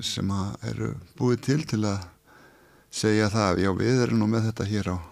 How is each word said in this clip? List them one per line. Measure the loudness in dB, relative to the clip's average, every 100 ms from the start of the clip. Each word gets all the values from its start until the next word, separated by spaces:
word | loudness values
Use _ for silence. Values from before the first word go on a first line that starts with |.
sem | -8 -4 -4
að | -2 -4 -6 -8
eru | -6 -6 -6 -12 -2
búið | 0 0
til | 0 -2
til | 0 -2 0
að | -2 -6 -16 _ -20 -20 -20 -20 -20 _
segja | -2 2 4 4
það, | 2 2 4
já, | 2
við | 2 2 2
erum | 2 2
nú | 2
með | 2 0
þetta | -2 -2
hér | -2 -2
á, | -4 -6